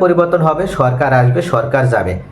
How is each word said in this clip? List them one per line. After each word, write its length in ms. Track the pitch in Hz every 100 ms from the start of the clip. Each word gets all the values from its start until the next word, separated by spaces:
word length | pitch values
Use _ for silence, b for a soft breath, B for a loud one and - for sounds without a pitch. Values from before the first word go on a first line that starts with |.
পরিবর্তন 400 | 180 170 170 175 160
হবে, 160 | 156 190 -
সরকার 340 | 127 127 139 127
আসবে, 200 | 123 123 -
সরকার 300 | 120 117 135 127
যাবে 200 | 107 92 90 -